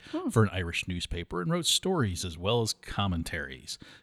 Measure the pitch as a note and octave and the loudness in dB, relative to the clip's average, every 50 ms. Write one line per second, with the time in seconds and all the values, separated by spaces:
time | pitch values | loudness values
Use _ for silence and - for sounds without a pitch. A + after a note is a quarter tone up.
0 | - - - D#4+ F#4 C#4 - A3+ G#2+ G2 - F#2+ F2+ E2+ - - - - - F2 | -12 -8 -6 -4 -4 2 6 6 6 6 4 0 -4 -2 -2 -4 -4 -2 -4 -4
1 | - - F#2 F2 E2+ - - F2 F2 - E3 F3 D3+ - - - - F#3 F#3+ E3 | -4 -4 -4 -6 -6 -4 -4 -2 0 0 0 0 2 2 2 2 2 2 2 2
2 | A#2+ G2 F2 E2 - F2+ D#2+ D#2 F2 G2+ A#2 A#2+ A2+ - - - - - - - | 2 2 0 -2 -4 -6 -6 -2 0 2 2 2 2 0 -2 -6 -8 -6 -2 0
3 | G2+ G2 F2 E2+ E2 - - D#2+ C#2+ C2+ C2 B1+ - - - - - - - - | 0 2 0 0 -2 -2 -4 -6 -6 -6 -10 -12 -12 -12 -14 -14 -14 -18 -20 -20